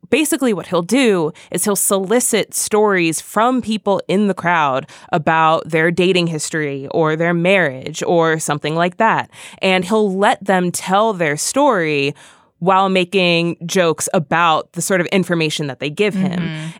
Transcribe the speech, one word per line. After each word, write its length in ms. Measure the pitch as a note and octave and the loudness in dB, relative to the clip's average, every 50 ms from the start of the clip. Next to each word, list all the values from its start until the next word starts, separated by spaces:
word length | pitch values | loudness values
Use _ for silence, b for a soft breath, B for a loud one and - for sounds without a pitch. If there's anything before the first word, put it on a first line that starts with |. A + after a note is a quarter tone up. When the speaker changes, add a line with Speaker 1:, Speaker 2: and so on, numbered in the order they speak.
| - - | -6 -2
Speaker 1:
basically 420 | - - D#4 - E4 C4 C4+ B3 | 0 0 0 0 0 0 0 0
what 140 | G#3 E3 - | 0 -2 -4
he'll 160 | - - - | -2 -2 -2
do 500 | F3 E3+ A3 C4+ C#4 A#3 G3 F3+ D#3+ D3+ - B B B | 0 2 2 2 4 4 2 2 0 -2 -4 B B B
is 120 | B F3+ - | B -4 -2
he'll 120 | G#3+ G3+ | -2 -2
solicit 760 | F#3+ - - G#3 F#3+ G3 F3 A3 B3 A#3+ - - G3+ - - | 0 0 0 0 0 0 0 0 0 0 0 0 -2 -2 -2
stories 680 | - - - - - G#3 G#3+ G#3 G3 F3+ E3+ E3 D#3 - | -6 -8 -6 0 2 2 2 4 2 2 0 0 -2 -4
from 420 | - - - G#3 A3 B3 C4 B3+ | -8 -4 -2 0 2 2 0 -2
people 400 | G3+ G3+ A3 G#3+ - G3+ G3 F3 - - | -2 -4 -6 -4 -2 -2 -2 -2 -2 -2
in 180 | F3 G3 G#3+ | 0 0 0
the 80 | G3 F#3 | 0 -2
crowd 540 | - - E3+ F3 E3 D3+ C#3 B2+ C3+ D#3 B B B B B | -2 -2 0 2 2 2 0 0 -2 -4 B B B B B
about 560 | - F3 D3+ F3 D#3+ D#3+ D#3+ D#3+ D#3+ D#3+ - D#3 | -4 -2 0 2 2 4 4 4 2 2 -2 -2
their 220 | D#3+ D#3+ D#3+ F3 | 0 2 2 2
dating 340 | F3 F3 F3+ F#3 F#3 F3+ E3+ | 2 2 2 2 2 2 0
history 640 | E3 E3 D3+ - - - D#3+ D3+ C#3+ C#3 C#3 C3+ - | 0 -2 -6 -8 -6 -6 -4 -4 -4 -6 -8 -8 -4
or 240 | - - D#3+ D#3 D#3 | 0 0 2 2 2
their 180 | D#3 E3+ E3+ | 0 0 0
marriage 720 | F3 E3+ E3 F3 G3 F#3+ E3+ C#3+ B2+ C3 C3 - D#3 - | 0 2 2 2 4 4 2 0 -2 -6 -10 -10 -8 -6
or 380 | - - F3 E3+ D#3+ D#3+ D#3+ D#3+ | -2 0 2 2 4 2 2 0
something 340 | - - D3+ D3 - D3 D#3 | -2 -4 -4 -4 -4 -4 -2
like 220 | E3 F3 F3+ F3 | 0 -2 -2 0
that. 340 | - A3 A3 F#3 D3 A#2 - B B B B B B | 0 0 2 2 0 -2 -6 B B B B B B
And 240 | - F#3+ F#3 F#3 F3+ | 0 0 2 2 0
he'll 280 | F3+ A3 A3 G#3+ G3+ | 0 0 2 2 0
let 320 | F#3 F#3+ G3+ A3 B3+ - G3 | 0 2 2 0 0 0 0
them 280 | G3 F#3+ F#3 F3+ F3 | 0 0 2 2 0
tell 400 | F3 - - - F#3+ G3+ A3 A3+ | -2 -4 -4 0 2 2 2 2
their 240 | G#3+ F3 E3+ D3 C#3+ | 0 0 -2 -2 -2
story 760 | D3+ - - - C4 D4 C#4+ A#3+ F#3+ E3 D#3 D3+ C#3+ C#3 C#3 C#3+ B B B B B B B B - | -2 -4 -4 0 2 2 2 2 2 0 0 0 0 -2 -2 -4 B B B B B B B B -4
while 260 | E3+ F3 F#3+ F#3+ G3 F#3+ | 0 2 2 4 2 2
making 680 | F#3+ F#3 F3+ F3+ F#3+ G3 F3+ F3 E3+ E3+ E3+ E3+ E3 - E3+ | 2 0 0 0 0 0 2 2 2 2 0 -2 -4 -6 -6
jokes 420 | E3+ - F#3+ F3 E3 D#3 - - - - | -4 0 2 2 2 0 -2 -4 -2 -2
about 560 | F#3+ D3 - E3+ D#3+ F3 E3+ D#3 C#3+ - _ - | -2 -2 0 0 2 2 2 2 0 -2 _ -8
the 60 | F3 | -6
sort 200 | E3 - G3+ F3+ | -4 -2 0 0
of 60 | F3 - | 0 0
information 580 | - G3 F3 - F3 E3+ D#3+ D3+ D3 - D3+ | 0 -2 0 0 0 0 0 -2 -2 -4 -6
that 140 | C#3 B2+ - | -6 -6 -6
they 100 | C3 D3 | -8 -6
give 240 | D3 - G3+ G#3 - | -2 -2 -2 0 0
him. 240 | F#3+ F#3+ F#3 F3 F3+ | -2 -2 -2 -2 -4
Speaker 2:
Mm-hmm. 320 | E3+ D#3+ D#3+ D#3 D#3 E3 E3 | -6 -6 -6 -8 -10 -12 -10